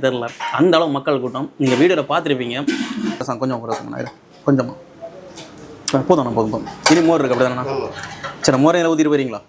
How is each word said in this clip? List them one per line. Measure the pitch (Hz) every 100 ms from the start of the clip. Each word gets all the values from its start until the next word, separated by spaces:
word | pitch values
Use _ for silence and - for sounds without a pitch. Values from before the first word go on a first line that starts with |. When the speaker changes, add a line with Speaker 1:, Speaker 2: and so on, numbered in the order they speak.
| 131
Speaker 1:
தெரில, | 123 120 - - 123
அந்த | 180 160
அளவு | 165 139
மக்கள் | 143 139
கூட்டம். | 123 123 143 -
நீங்க | 135 123
வீடியோல | 175 165 139
பார்த்துருப்பீங்க. | 160 156 131 120 123 147 - - - - -
ரசம் | 127 117
கொஞ்சம் | 131 120 117
ரசம் | 113 117
அண்ணா, | 123
இரு. | 120 - - - -
கொஞ்சமா. | 135 120 - - - - - - - - - - - -
ஆ, | 135 135
போதும் | 170
அண்ணா, | 120 110
போதும், | 110 -
போதும். | - - -
இனி | 165 160
மோர் | 160
இருக்கு, | 135 123
அப்படிதானண்ணா? | 127 127 127 135
Speaker 2:
ஆமா. | 107 - - - - - -
Speaker 1:
சரி, | 131
மோரை | 151 175
இதில் | 165
ஊத்திட்டு | 160 151
போயிருங்களா? | 147 131 104